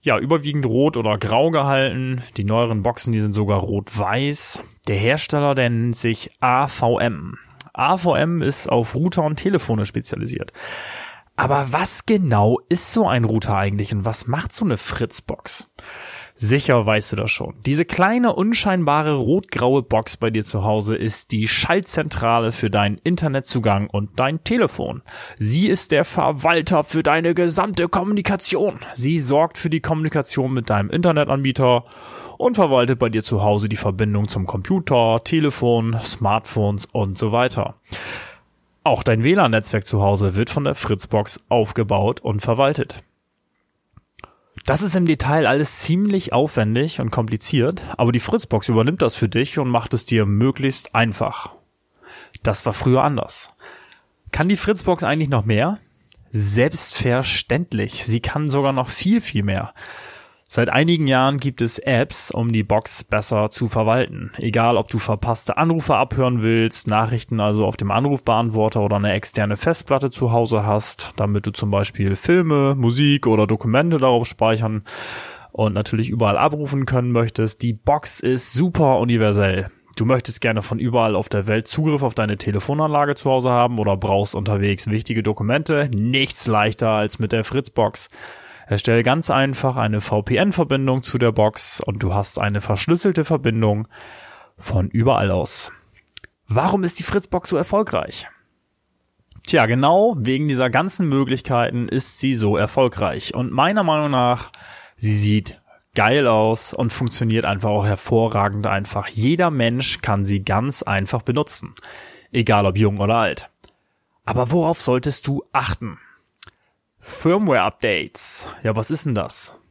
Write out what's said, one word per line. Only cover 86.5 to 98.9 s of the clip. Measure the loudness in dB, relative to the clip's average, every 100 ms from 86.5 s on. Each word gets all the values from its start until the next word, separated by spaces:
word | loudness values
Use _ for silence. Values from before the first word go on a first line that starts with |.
| 2 2 0 0
als | 2 0 -2
mit | -2
der | -2
Fritzbox. | 0 -4 -4 0 0 -2 -12 -16 -20 -20 -20 -20 -4
Erstell | -2 2 2
ganz | 2 0 2
einfach | 0 0 0 -2 0
eine | -2 -2
V-P-N-Verbindung | 0 -2 0 0 2 0 0 0 0 0
zu | -2 0
der | 2
Box | 4 2 2 -6 -4
und | -4 -4
du | -2
hast | -2 -2 -2
eine | -2 -2
verschlüsselte | -2 -2 0 2 2 0
Verbindung | 0 0 0 0 2 0 -4 -12 -20 -20 -20 -20 -20 _
von | -4 -2 0
überall | 2 2 2 2
aus. | 0 0 -2 -4 -10 _ _ -16 -16 -16 _ _
Warum | 0 2 0
ist | 0 -2
die |
Fritzbox | 0 -2 -2 -6 -2
so | -2
erfolgreich? | 0 0 0 -2 -4 -10 -12 _ _ _ _ _ _